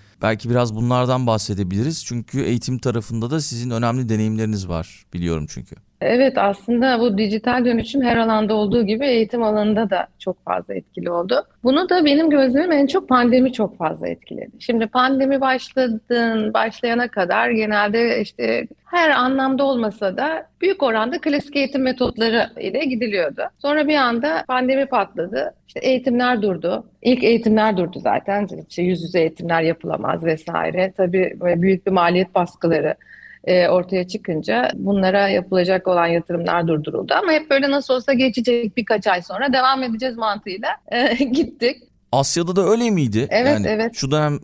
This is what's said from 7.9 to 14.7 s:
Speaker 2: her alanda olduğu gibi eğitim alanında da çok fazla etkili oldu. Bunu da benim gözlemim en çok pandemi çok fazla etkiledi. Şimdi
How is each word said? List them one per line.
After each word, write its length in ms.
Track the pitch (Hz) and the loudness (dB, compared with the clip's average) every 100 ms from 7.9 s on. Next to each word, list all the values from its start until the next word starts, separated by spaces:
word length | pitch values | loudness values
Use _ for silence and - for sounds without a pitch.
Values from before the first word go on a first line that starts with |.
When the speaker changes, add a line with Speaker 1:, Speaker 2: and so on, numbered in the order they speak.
| 277 | -2
Speaker 2:
her 140 | 240 233 | 0 2
alanda 380 | 226 220 214 | 2 2 2
olduğu 320 | 214 208 240 208 | 0 2 0 0
gibi 200 | 220 285 | 0 0
eğitim 360 | 240 220 240 | 2 0 0
alanında 480 | 226 214 208 214 220 | 0 0 0 0 0
da 160 | 185 - - | -4 -8 -10
çok 260 | - 180 | -10 -8
fazla 300 | - 185 180 | -4 -6 -4
etkili 360 | 196 - - 175 | -10 -10 -10 -6
oldu. 360 | 170 185 247 - _ | -4 -2 -2 -4 _
Bunu 260 | 240 277 370 | 0 2 2
da 160 | 359 | 2
benim 260 | 302 285 320 | 4 4 4
gözlemim 420 | 285 269 262 349 | 4 4 2 2
en 140 | 302 277 | 2 2
çok 220 | 381 - | 0 2
pandemi 440 | 254 240 254 254 | 2 4 4 2
çok 260 | 254 202 - | 0 -4 -2
fazla 300 | 160 160 87 | -6 -4 -8
etkiledi. 420 | - - - - - | -8 -10 -14 -14 -12
Şimdi 280 | - | -4